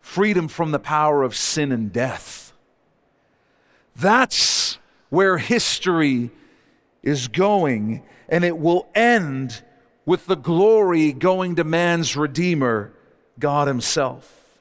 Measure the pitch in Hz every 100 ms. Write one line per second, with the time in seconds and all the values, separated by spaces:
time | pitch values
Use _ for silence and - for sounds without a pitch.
0 | - - 208 190 160 - 160 147 - 156
1 | 151 147 131 - - 156 147 123 110 117
2 | 131 - - - - _ _ _ _ _
3 | _ _ _ _ _ _ _ _ _ -
4 | 175 254 262 - - - - - _ _
5 | _ 175 196 175 113 233 - - 180 165
6 | 151 127 120 - _ _ _ _ _ _
7 | - 143 123 147 196 208 156 117 107 113
8 | - - - 165 175 165 160 175 - 202
9 | 233 233 160 135 131 113 - _ _ _
10 | - 180 - 180 127 170 208 220 196 170
11 | 156 127 180 185 185 170 156 165 175 170
12 | 151 143 151 131 180 165 131 110 104 _
13 | _ _ _ - 143 143 143 127 - -
14 | 131 127 - - _ _